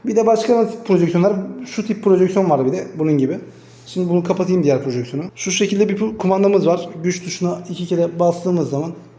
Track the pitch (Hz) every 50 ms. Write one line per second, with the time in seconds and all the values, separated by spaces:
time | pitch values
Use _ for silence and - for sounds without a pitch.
0 | - 233 220 226 220 226 226 220 - - 240 233 220 220 - - - - 190 170
1 | 175 160 175 175 175 208 208 190 - - - - - - - - 202 - 208 -
2 | - 202 190 185 185 180 185 196 185 170 151 131 131 131 156 185 - - - 160
3 | 156 156 151 139 131 131 175 - - - - - - - - - - - - 180
4 | 180 175 175 180 170 175 185 180 185 185 185 180 156 143 135 123 131 139 120 123
5 | 120 - - 139 165 185 - - - 196 185 - 208 202 208 196 214 196 196 196
6 | 220 220 220 - - 185 190 190 196 196 202 190 156 160 170 185 - - - 165
7 | 160 180 175 - - 175 - - 185 175 175 175 - - 175 - 175 170 185 165
8 | 170 165 165 170 175 175 170 175 - 185 180 170 151 123 139 139 156 165 170 -
9 | - - -